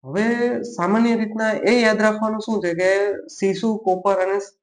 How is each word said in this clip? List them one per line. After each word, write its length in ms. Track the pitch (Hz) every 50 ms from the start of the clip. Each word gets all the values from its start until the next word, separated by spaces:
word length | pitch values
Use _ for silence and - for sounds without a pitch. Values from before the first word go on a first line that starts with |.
| -
હવે 220 | 131 143 190 220 233 240 240 240 240 247 233 -
સામાન્ય 520 | - - - 175 185 208 226 233 233 233
રીતના 360 | 226 220 214 214 220 220 220
એ 220 | 214 - - 190 240 247
યાદ 200 | 233 220 220 208
રાખવાનું 380 | 214 214 214 214 220 220 214 220
શું 220 | 214 - 226 202
છે 120 | 170 175 170
કે 180 | 165 185 185 196 196 202 208 196 - -
સીસુ, 500 | - - - 202 196 185 165 226 220 220
કોપર 360 | 208 - 185 185 185 185 202 196
અને 260 | 185 185 190 196 202 196 - _ _